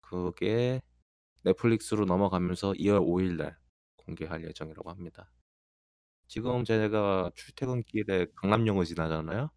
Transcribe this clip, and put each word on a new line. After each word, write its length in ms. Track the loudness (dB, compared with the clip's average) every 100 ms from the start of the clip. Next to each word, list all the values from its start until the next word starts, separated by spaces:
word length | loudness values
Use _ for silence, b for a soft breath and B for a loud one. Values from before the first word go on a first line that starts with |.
그게 800 | -8 -4 -4 -2 0 0 0 -2 -8 _ _ _ _ _
넷플릭스로 640 | 2 4 4 2 0 0 2
넘어가면서 680 | 2 2 2 0 0 -2 0
이월 260 | 4 4
오일 340 | 4 2 2 0
날 200 | -4 -8 _ _ _ _
공개할 460 | -14 -10 -8 -8 -10
예정이라고 440 | -12 -12 -12 -14
합니다. 400 | -12 -14 -16 -20 _ _ _ _ _ _ _ _ _ _
지금 360 | -8 -4 -2
제가 680 | 0 2 2 2 2 2 -2 -6
출퇴근길에 920 | -20 -8 -4 -4 -2 -4 0 0 0 -2
강남역을 500 | 2 4 4 2 0
지나잖아요. 640 | -2 -2 -2 -4 -4 -6